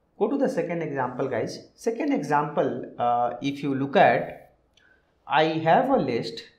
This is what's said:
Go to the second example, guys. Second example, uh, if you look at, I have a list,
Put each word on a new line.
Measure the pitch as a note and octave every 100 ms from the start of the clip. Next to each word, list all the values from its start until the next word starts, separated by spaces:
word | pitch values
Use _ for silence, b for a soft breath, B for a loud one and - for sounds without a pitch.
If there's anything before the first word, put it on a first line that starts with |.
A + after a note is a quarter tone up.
| _ -
Go | G#3+
to | C4+
the | B3+
second | F3 E3 E3+
example, | D3 C#3 B2 - C3
guys. | A#2+ - - -
Second | _ A#3 A3 D4+
example, | C#4 C#3+ D3 D3+ - C#3 A#2+ - -
uh, | A#2+ A#2+ A#2+ -
if | C#3 C#3
you | D3
look | C3 C#3 G3+
at, | C3+ C3 - - - _ _ _ b b b _ -
I | C#3
have | D#3+ D#3+ D#3+ F#3 C4
a | B3+
list, | C#3 A#2 - - -